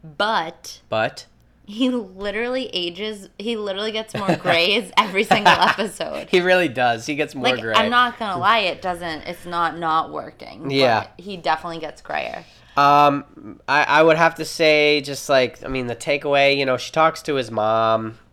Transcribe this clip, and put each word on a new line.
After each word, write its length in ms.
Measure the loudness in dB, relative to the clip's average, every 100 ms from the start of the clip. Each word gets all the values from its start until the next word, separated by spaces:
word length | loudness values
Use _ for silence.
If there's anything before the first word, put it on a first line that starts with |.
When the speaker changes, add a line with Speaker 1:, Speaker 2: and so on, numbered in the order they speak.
Speaker 1:
but 760 | -20 -6 -2 -2 -4 -12 -20 -20 _
Speaker 2:
But? 360 | -2 -2 -6 -20 _ _ _ -18
Speaker 1:
he 240 | -2 -2
literally 800 | -2 -6 -8 -6 -4 -4 -4 -4
ages, 560 | -6 -6 -8 -10 -10 -16 -10
he 160 | -6 -6
literally 380 | -6 -6 -6
gets 200 | -6 -8
more 220 | -6 -2 -2
Speaker 2:
<laughs> 60 |
Speaker 1:
grays 500 | 0 2 2 0 0 0
every 260 | 0 -2
single 300 | 2 4 6
Speaker 2:
<laughs> 60 | 6
Speaker 1:
episode. 680 | 4 2 -4 -6 -8 -8 0
Speaker 2:
He 120 | 2
really 260 | 4 2 2
does. 380 | 0 0 0 -4
He 100 | -4
gets 180 | -4 -2
more 100 | -2
Speaker 1:
Like, 160 | -2
Speaker 2:
gray. 120 | 0
Speaker 1:
I'm 160 | 2 2
not 300 | 2 0 -2
gonna 180 | -6 -2
lie, 220 | 2 2
it 220 | 0 -4
doesn't, 400 | -6 -6 -8 -8
it's 240 | -10 -12 -8
not, 320 | -2 -2 -2
not 340 | 0 0 -2
working. 580 | -8 -12 -16 -20 -12 -2
Speaker 2:
Yeah. 360 | 2 4 2 -2 -16
Speaker 1:
But 60 |
he 140 | -14 -8
definitely 420 | -4 -4 -4 -10
gets 220 | -12 -14
grayer. 420 | -8 -6 -6 -10 -16 _ _ 2
Speaker 2:
Um, 840 | 6 6 6 2 -8 -18 -18 -16 0
I, 160 | 0 4
I 180 | 4
would 140 | 6 6
have 180 | 4 2
to 100 | -10
say, 540 | 2 4 6 4 2
just, 280 | -2 -10 0
like, 340 | 2 2 -4
I 60 | -8
mean, 180 | -6 -6
the 80 | -8
takeaway, 640 | -4 -4 0 2 4 2
you 80 | 0
know, 100 | -2
she 160 | -2
talks 300 | 0 0 0
to 120 | -4 -4
his 140 | -4
mom. 680 | -2 0 2 2 0 -2 -12 _